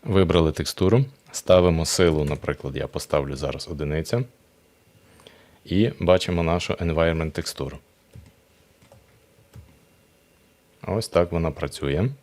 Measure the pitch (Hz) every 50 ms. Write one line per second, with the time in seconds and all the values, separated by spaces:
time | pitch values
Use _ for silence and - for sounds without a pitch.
0 | - - 101 95 95 82 85 85 82 78 78 - 78 - - - 95 92 104 123
1 | 135 139 - _ _ - - - - - 92 92 87 90 82 80 80 - - -
2 | 92 85 80 76 76 71 73 76 - - 73 - - 71 67 67 67 67 - 76
3 | - - - 76 69 69 71 67 71 69 69 71 - - 82 71 76 73 73 78
4 | 80 - - 120 131 - _ _ _ _ _ _ _ _ _ _ _ _ _ _
5 | _ _ _ _ _ - _ _ _ _ _ _ _ - 87 95 107 113 - -
6 | 90 87 92 92 - - 90 85 85 82 85 87 - - - - 87 85 80 78
7 | 82 82 82 80 80 78 - - 85 - - - 67 67 - - _ _ _ _
8 | _ _ _ - - - _ _ _ _ _ _ _ _ _ _ _ _ - _
9 | _ _ _ _ _ _ _ _ _ _ _ - - _ _ _ _ _ _ _
10 | _ _ _ _ _ _ _ _ _ _ _ _ _ _ _ _ - - 95 107
11 | 113 - - 85 87 85 85 85 82 80 73 - 78 71 - - 71 69 69 76
12 | 98 131 139 -